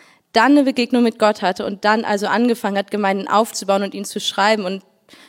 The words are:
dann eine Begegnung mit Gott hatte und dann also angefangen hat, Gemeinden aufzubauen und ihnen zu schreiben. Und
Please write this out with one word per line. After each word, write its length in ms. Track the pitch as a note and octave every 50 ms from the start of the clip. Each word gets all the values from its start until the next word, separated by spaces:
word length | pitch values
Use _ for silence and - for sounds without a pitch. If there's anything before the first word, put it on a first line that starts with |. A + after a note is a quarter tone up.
| _ _ _ _ _ _
dann 220 | - A3+ A3+ C4 D4
eine 100 | D4 C4+
Begegnung 400 | C4+ - B3 A#3+ A#3 B3+ A#3+ A#3+
mit 160 | A3+ A3+ -
Gott 220 | A3 G#3 G#3+ -
hatte 240 | G3+ F3+ G3 - G#3
und 180 | G#3+ G#3+ F#3 -
dann 220 | G#3 A3 A#3 -
also 220 | - G#3 G3 G3+ -
angefangen 500 | F#3+ A3 A#3+ B3 A3+ A3+ - G3+ G3+ G3
hat, 120 | G3 -
Gemeinden 380 | - G#3 G3+ G3 G3 G3 G3 -
aufzubauen 560 | - G#3 A3+ - - - G3+ F#3+ G3 G3 G3+
und 100 | G3 -
ihnen 120 | G3 G3+
zu 160 | - - G3+
schreiben. 420 | - - - G3+ G3 G#3+ A3 G#3 F#3+
Und 180 | F3+ G3 F#3+ - _ _ _ _ _ - - -